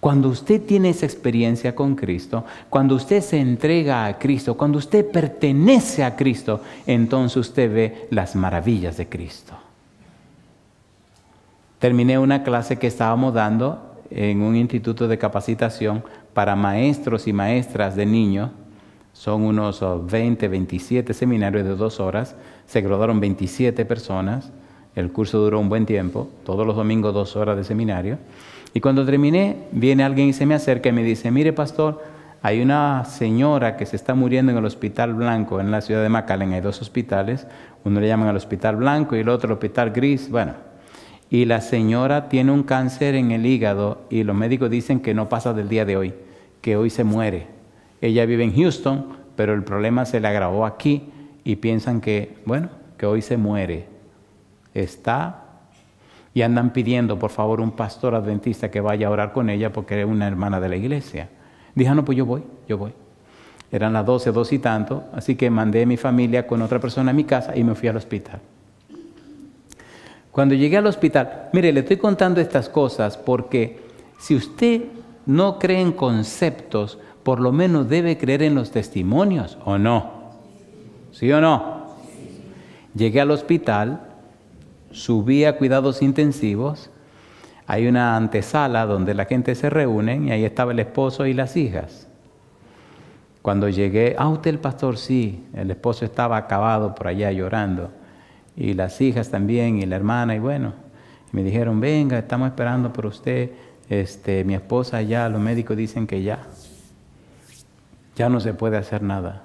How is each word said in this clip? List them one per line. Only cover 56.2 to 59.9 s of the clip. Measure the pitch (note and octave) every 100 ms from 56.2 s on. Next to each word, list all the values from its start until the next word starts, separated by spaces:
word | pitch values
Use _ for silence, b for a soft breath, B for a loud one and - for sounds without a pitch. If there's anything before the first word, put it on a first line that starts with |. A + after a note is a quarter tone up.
| b
y | -
andan | A#2 A#2+ A#2+
pidiendo, | B2 A#2 B2 A#2 G2+
por | G#2+
favor, | - G#2+ A2
un | A2+
pastor | A2+ G#2+ - B2+ A2+
adventista | G#2 G#2+ A#2+ A2 G#2+
que | G#2
vaya | G#2 G#2 G#2
a |
orar | G#2 G#2
con | C3 A#2
ella | G2+ G#2+
porque | G2+ F#2+